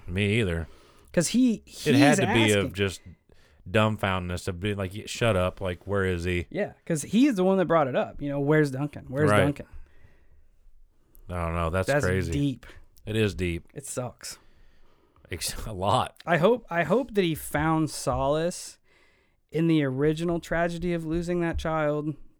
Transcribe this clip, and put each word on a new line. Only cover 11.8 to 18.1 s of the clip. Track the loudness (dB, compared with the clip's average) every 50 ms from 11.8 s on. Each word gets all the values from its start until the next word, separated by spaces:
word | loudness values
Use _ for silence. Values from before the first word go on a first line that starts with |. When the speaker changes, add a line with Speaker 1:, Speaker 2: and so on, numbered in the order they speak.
| 0
Speaker 2:
That's | 2 0 0 2
Speaker 1:
crazy. | 2 0 0 0 -2
Speaker 2:
deep. | -2 0 0 -2 -4 -6 -14 -20 -20 -20 -20 -20 _ -16 -10
Speaker 1:
It | -4 0
is | 0 0 0 0
deep. | -2 -2 -2 -4 -4 -8 -12 -18
Speaker 2:
It | -16 -12
sucks. | -8 -8 -8 -8 -8 -10 -14 -16 -16 -16 -16 _ -20 _ _ -20 -20 _ -20 -20 -20 _ _ _ _ _ _ _ -12
Speaker 1:
It's | -10 -8 -6 -6 -6
<laughs> | -6 -8
a | -8
lot. | -6 -2 0 2 2 2 0 -2 -6 _ -2
Speaker 2:
I | 0 0 2
hope, | 4 2 2 0 -4 -6
I | -4 -2
hope | 0 0 0 0 0 -2 -2
that | 0
he | 0 0 -2
found | -4 -6 -4 -4 -2 0 2 2 2 0 -2
solace | -4 -6 -4 -2